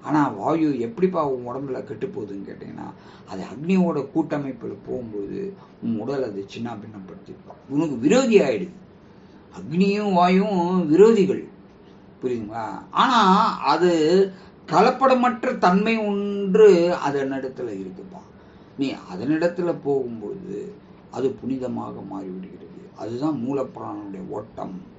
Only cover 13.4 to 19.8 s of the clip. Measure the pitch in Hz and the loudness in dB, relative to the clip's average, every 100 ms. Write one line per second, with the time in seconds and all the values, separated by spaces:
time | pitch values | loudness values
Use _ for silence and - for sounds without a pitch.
13.4 | 214 - 135 160 180 170 151 185 196 - | 4 0 0 4 4 4 4 4 2 -2
14.4 | - - - 160 233 254 262 254 247 233 | -20 -20 0 4 4 4 4 4 2 0
15.4 | 254 247 247 190 220 226 208 202 202 202 | -4 2 4 4 2 0 0 -2 -4 -4
16.4 | 196 214 214 175 175 175 143 139 135 135 | 0 8 8 8 4 0 -2 -2 -4 -4
17.4 | 127 123 120 95 92 - - - - - | -8 -8 -8 -8 -10 -14 -18 -20 -20 -20
18.4 | - - - - 135 - - - 127 156 | -20 -20 -20 -6 -4 -4 -12 -8 -2 0
19.4 | 175 185 175 151 | 0 0 -4 -2